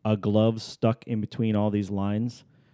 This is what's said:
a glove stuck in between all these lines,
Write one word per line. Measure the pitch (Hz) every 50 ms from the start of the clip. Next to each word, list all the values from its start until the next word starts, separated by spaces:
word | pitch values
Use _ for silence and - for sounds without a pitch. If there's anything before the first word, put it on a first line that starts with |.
| _
a | 110 107
glove | 98 92 104 104 107 107 113 113 110 -
stuck | - - - - 113 117 - -
in | - 120 107
between | 104 - - - 117 110 107
all | 104 104 107
these | 101 104 101 92
lines, | 104 98 98 101 104 107 117 123 120 - - _ _ _ _ _